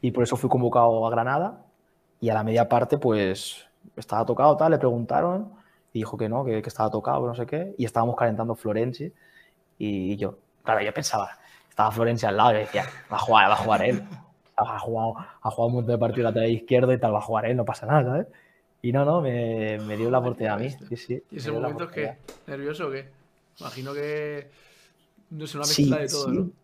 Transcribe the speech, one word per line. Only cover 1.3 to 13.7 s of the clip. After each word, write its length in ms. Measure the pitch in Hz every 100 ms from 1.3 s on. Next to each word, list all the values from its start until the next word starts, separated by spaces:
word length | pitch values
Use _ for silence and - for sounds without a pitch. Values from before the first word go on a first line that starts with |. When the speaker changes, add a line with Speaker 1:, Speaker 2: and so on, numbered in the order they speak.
| 143 185 247 - _ _ _ _ _
Speaker 1:
y 80 | 117
a 40 |
la 100 | 110
media 260 | 107 113 120
parte, 280 | 120 120 139
pues, 680 | 127 107 95 95 - - - _ - -
estaba 280 | 127 107 113
tocado, 300 | 120 147 147
tal, 140 | 156
le 60 | 156
preguntaron 760 | 131 120 117 - 170 185 214 - _ _ _
y 60 | 113
dijo 180 | 107 110
que 120 | 110
no, 160 | 117 131
que, 160 | 110
que 80 | 107
estaba 200 | - 110
tocado, 320 | 107 117 135
que 60 | 123
no 80 | 117
sé 100 | 120
qué, 300 | 147 127 202
y 60 | 117
estábamos 300 | 117 117 120
calentando 400 | 120 104 113 110
Florenzi 560 | 113 104 120 127 156 - _ _ _ _ _ _
y, 360 | 104 101 92
y 40 | 101
yo, 200 | 98 - _ _
claro, 180 | - 110
yo 120 | 104
pensaba, 380 | - 151 107 98 - - - _
estaba 220 | - 107
Florenzi 340 | 107 117 117 113
al 120 | 101
lado 160 | 117
y 60 | 107
decía, 260 | 107 104 95 - -
"Va 60 | 104
a 20 |
jugar, 300 | - 110 98
va 40 |
a 40 | 107
jugar 260 | 107